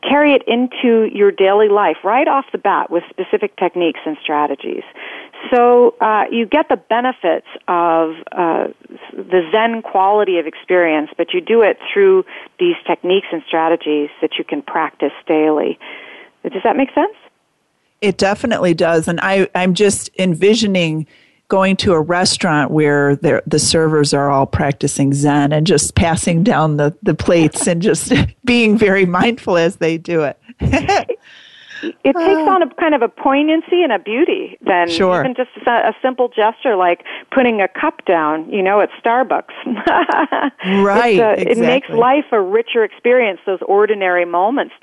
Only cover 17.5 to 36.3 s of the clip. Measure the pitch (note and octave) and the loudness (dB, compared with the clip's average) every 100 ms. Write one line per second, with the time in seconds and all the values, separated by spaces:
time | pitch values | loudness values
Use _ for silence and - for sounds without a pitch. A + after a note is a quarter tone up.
17.5 | _ _ _ _ _ G#3 F3+ G3 G#3 A#3+ | _ _ _ _ _ -2 0 0 -2 -2
18.5 | - F#3 E3 E3 E3 E3 E3+ F#3+ G3 F#3 | 0 0 2 2 2 0 -2 0 0 0
19.5 | F3+ F#3 F3+ G#3 - - - F#3 D#3 G3 | 0 0 2 2 0 -6 -4 -2 2 2
20.5 | A3+ G#3 F#3 E3 D#3 D3+ _ _ _ - | 2 0 0 0 -2 -8 _ _ _ -2
21.5 | G3 F#3+ F#3+ G#3 D#3+ D#3 F3+ F3+ - F3+ | 0 2 2 2 2 2 0 0 0 0
22.5 | D3+ C#3 D#3 D3 C#3+ C#3+ C#3+ D3+ B2+ - | 0 0 2 2 2 2 2 0 0 0
23.5 | D3+ - E3 D#3+ D#3 C#3+ C#3+ C#3+ C3+ C3+ | -2 0 0 2 2 2 0 0 0 0
24.5 | - D3 - C#3+ - C#3 C#3 C#3+ D3 C#3+ | 0 -2 -2 -4 -2 -2 0 0 2 0
25.5 | D3+ D#3+ D3 - - E3 E3 - E3 G#3 | 0 2 0 0 0 0 0 0 0 2
26.5 | C#3+ D#3 D3 D3 - G3+ D3+ - F3 D#3 | 2 0 0 -2 -2 -4 -2 2 2 2
27.5 | - G3+ E3+ G#3 E3+ - C4 - - A#3+ | 0 -2 0 0 0 0 0 -2 -4 -2
28.5 | A#3+ A3 G3+ G#3 G3 F3+ F3+ A#3 A#3 - | 2 2 4 2 2 2 2 0 -2 -2
29.5 | F3 E3 - E3 E3 F3 E3+ C#3+ - - | 0 0 0 -4 -4 -4 -2 -2 -6 -16
30.5 | - - B3 G3 G4 - - - - - | -6 -2 -2 0 -2 -2 -10 -14 -20 -20
31.5 | - - - - - C4+ E4+ E4 D#4+ D#4 | -20 -20 -14 -12 -4 -2 0 2 2 2
32.5 | F#4+ D#4 - E4 C#4+ A3+ - C#4+ C#4 D4+ | 2 0 -2 0 0 -2 -2 0 2 2
33.5 | D#4+ - F4+ D#4+ G3 G#3 A#3 F4+ - - | 0 0 0 0 -2 -2 -2 0 -2 -6
34.5 | - - F3 E3+ E3+ F#3 F3 B3+ B3 B3 | -8 -2 0 0 0 0 0 -2 -4 -8
35.5 | G#3+ A#3+ A#3 - - C4 B3+ A#3+ | -6 -2 0 0 -2 -4 -2 -4